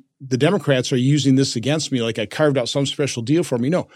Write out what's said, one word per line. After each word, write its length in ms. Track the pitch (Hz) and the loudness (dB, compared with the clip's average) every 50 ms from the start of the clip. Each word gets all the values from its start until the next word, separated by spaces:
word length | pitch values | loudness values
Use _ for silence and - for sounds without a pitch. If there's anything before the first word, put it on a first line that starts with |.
| _ _ _ _ | _ _ _ _
the 160 | 143 127 127 | -6 -4 0
Democrats 560 | 120 139 165 196 202 - 147 135 127 123 - 143 | 2 2 2 2 0 0 0 0 0 0 0 0
are 40 | |
using 380 | 127 123 135 143 147 131 139 131 | 2 2 2 2 4 4 4 4
this 220 | 131 135 131 - | 4 2 0 -2
against 340 | 120 110 131 151 160 147 - | -4 -2 -2 -2 -2 -2 -2
me, 100 | 139 123 | -2 -2
like 160 | 113 113 110 | -2 -2 -2
I 80 | 120 107 | -4 -6
carved 320 | 104 - - 156 151 135 | -6 0 2 2 2 2
out 120 | 135 120 110 | 0 -2 -2
some 160 | - 143 139 | -2 -2 -2
special 360 | 131 - - 147 127 - 123 | -2 -2 -2 -4 -4 -2 -6
deal 220 | 113 113 151 170 170 | -2 0 0 0 0
for 140 | - 135 | 0 -2
me. 100 | 117 120 135 | -2 0 0
No, 200 | 185 170 - _ - | 0 -2 -4 _ -16